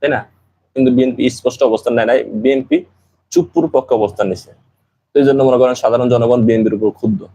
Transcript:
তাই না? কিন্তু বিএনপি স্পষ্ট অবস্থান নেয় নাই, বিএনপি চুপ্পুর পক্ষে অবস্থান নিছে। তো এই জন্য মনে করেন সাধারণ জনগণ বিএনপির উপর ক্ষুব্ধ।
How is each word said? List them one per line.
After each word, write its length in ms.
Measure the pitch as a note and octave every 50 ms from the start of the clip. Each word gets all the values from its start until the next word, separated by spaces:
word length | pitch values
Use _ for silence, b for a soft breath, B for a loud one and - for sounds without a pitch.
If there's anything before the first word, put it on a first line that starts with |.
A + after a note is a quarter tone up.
তাই 100 | - D3
না? 140 | C#3+ A2 G2+ _ _ _ _ _ _ _ _ _ _
কিন্তু 180 | C3+ C3 B2+ B2
বিএনপি 380 | B2 C3 C3 A#2+ B2 - B2
স্পষ্ট 320 | B2 - - B2+ A#2+ - C#3
অবস্থান 320 | B2 A2 A2 - B2 A#2+
নেয় 120 | A#2 A2+
নাই, 180 | A2 A#2+ C3 -
বিএনপি 600 | - - G#2+ A2 B2+ C3+ C3+ C3 - - - F4+ _ _ _ _ _ _ _ _ _
চুপ্পুর 380 | - - E3+ - _ E3+ E3 D#3+
পক্ষে 260 | - B2 C3 - B2+
অবস্থান 320 | A2+ A2 G2+ - - G#2 G2
নিছে। 220 | F#2 F2+ - - - _ _ _ _ _ _ _ _ _ _ _ _
তো 60 | C#3+
এই 40 | C#3+
জন্য 180 | C#3 C#3 C3+ C3+
মনে 160 | C3 C3 B2
করেন 160 | B2+ B2+ B2+
সাধারণ 340 | - - A#2+ A2+ A#2+ B2 B2
জনগণ 380 | B2 A#2+ A#2 A#2 B2 B2 A#2
বিএনপির 280 | A2+ A#2 A2+ A2 A2 G#2+
উপর 160 | G2+ A2 G#2+
ক্ষুব্ধ। 360 | G2+ - - A2 G#2 F#2 - - _